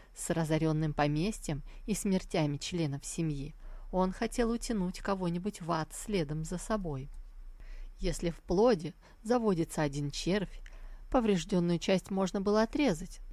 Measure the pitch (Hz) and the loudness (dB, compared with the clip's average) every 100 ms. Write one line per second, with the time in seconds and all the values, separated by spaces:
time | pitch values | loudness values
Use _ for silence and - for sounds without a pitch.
0 | - - - 165 156 156 160 156 156 147 | -18 -6 -2 0 2 2 4 2 2 2
1 | 147 151 196 - - 147 - - - 196 | 2 2 0 -2 -4 -6 -6 -8 -4 -2
2 | 202 190 - 185 151 143 - 175 151 139 | 2 0 0 0 2 0 -4 -2 -2 -2
3 | - - 160 143 151 - - - - 185 | -6 -2 -2 -2 -6 -10 -14 -12 -2 0
4 | 185 185 226 - 226 233 - 220 180 - | 0 0 -2 0 2 0 -2 0 -2 -2
5 | - 196 180 175 202 - 165 165 156 - | -2 0 0 0 -4 -4 -2 -2 -2 -6
6 | - 202 143 156 160 175 - 220 170 135 | -2 0 0 -2 -4 -4 -2 -2 -2 -4
7 | 143 - - - - - - - - - | -6 -12 -14 -14 -14 -14 -12 -10 -12 -2
8 | 185 151 170 156 - 180 247 185 160 - | -2 0 -2 -2 0 6 6 4 0 -10
9 | - - 214 247 220 170 160 - 151 143 | -18 -8 0 2 4 2 0 0 0 0
10 | 143 - - 202 180 - - - - - | -4 -2 0 0 0 -8 -14 -14 -14 -14
11 | - 269 226 185 156 185 175 170 - 185 | 0 2 4 4 4 2 4 2 4 2
12 | - 190 185 202 196 214 226 302 277 160 | 2 0 0 0 2 4 4 4 2 2
13 | 180 - - | -4 -12 -6